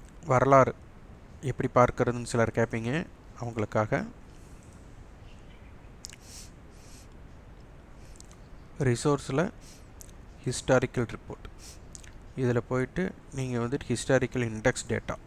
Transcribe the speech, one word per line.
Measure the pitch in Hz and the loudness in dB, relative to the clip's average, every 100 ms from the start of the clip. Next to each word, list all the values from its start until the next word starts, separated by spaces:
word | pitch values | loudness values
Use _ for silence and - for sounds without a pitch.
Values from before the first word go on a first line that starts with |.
| - - - | -18 -12 2
வரலாறு | 127 127 139 127 - - - - - - - 135 | 4 8 10 8 4 -12 -18 -18 -18 -18 -8 -6
எப்படி | 117 131 - | -2 2 6
பார்க்கிறதுன்னு | 123 - 123 120 117 | 6 6 0 0 -2
சிலர் | 120 110 113 | 2 2 2
கேட்பீங்க, | 117 117 113 147 - - - - | 0 0 -2 -2 -4 -10 -18 -10
அவங்களுக்காக | 120 117 107 110 107 139 226 - - - - - - - - - - - - - - - - - - - - - - - - - - - - - - - - - - - - - - - - - - - - - - - 131 | -6 -4 0 2 2 0 -2 -10 -18 -18 -18 -18 -18 -20 -18 -18 -18 -18 -18 -18 -18 -18 -18 -18 -18 -18 -18 -18 -18 -16 -18 -18 -20 -20 -18 -18 -18 -20 -20 -20 -20 -20 -20 -20 -20 -18 -18 -18 -18 -20 -18 -18 -16 -2 2
ரிசோர்ஸ்ல | 120 151 143 - 135 175 - - - - - - - - - - | 2 4 2 2 0 0 -4 -16 -18 -20 -18 -18 -18 -18 -8 -6
ஹிஸ்டாரிக்கல் | 123 - 127 127 - 117 - | -2 4 4 4 0 -2 -4
ரிப்போர்ட், | - - - - - - - - - - - - | -12 -14 -14 -16 -16 -18 -18 -18 -16 -18 -12 -2
இதுல | 123 120 - | 2 2 0
போயிட்டு | 127 127 - 185 - - 135 | -2 0 -2 -4 -6 -10 -6
நீங்க | 127 123 | -2 0
வந்துட்டு | 117 139 - | 0 -2 -2
ஹிஸ்டாரிக்கல் | 120 - 131 123 127 117 | -2 4 4 4 0 -2
இண்டெக்ஸ் | 110 110 - - | 2 0 0 -2
டேட்டா | 110 - - | -4 -2 -8